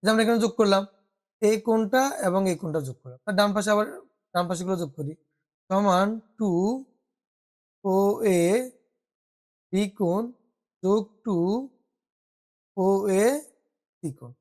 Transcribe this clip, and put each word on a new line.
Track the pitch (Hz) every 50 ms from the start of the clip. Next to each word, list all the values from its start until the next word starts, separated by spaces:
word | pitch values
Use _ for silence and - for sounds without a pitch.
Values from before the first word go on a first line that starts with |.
| -
যে | 202
আমরা | 220 220 226
এখানে | 214 233 233 220
যোগ | 226 226 -
করলাম, | 220 202 196 196 196 202 _ _ _ _ _ _ _ _ _ _
এই | - 208 220 214
কোণটা | 214 233 226 220 220 196 226 254 262 277 - - - 190
এবং | 175 190 196 190
এই | 175 156
কোণটা | - 170 151 160
যোগ | 143 131 127 _
করলাম। | _ 131 123 127 _
তার | - 202
ডান | 185 208 208 202
পাশে | 214 202 208
আবার | 214 208 214 254 - - - _ _ _ _ _ _
ডান | 175 175 170
পাশেগুলো | 185 170 180 180 190 175
যোগ | 170 147 135 -
করি, | 151 139 156 _ _ _ _ _ _ _ _ _ _ _
সমান | 190 196 202 202 185 180 190 202 220 226 - _ _ _
টু | 220 202 175 170 185 208 240 262 262 _ _ _ _ _ _ _ _ _ _ _ _ _ _ _ _ _ _ _ _
ওএ | 196 185 190 196 202 208 - 226 214 185 175 170 175 190 240 254 254 - _ _ _ _ _ _ _ _ _ _ _ _ _ _ _ _ _ _ _ -
বি | 185 208 196
কোণ | 196 _ 202 170 175 196 226 240 247 _ _ _ _ _ _ _ _ _ -
যোগ | 185 196 220 208 214 _ _ _
টু | 233 202 170 170 180 202 240 269 269 _ _ _ _ _ _ _ _ _ _ _ _ _ _ _ _ _ _ _ _ _ -
ওএ | 185 190 196 196 196 208 190 190 208 233 277 294 302 - _ _ _ _ _ _ _ _ _ _ -
সি | 160
কোণ। | 139 - - 120 127 _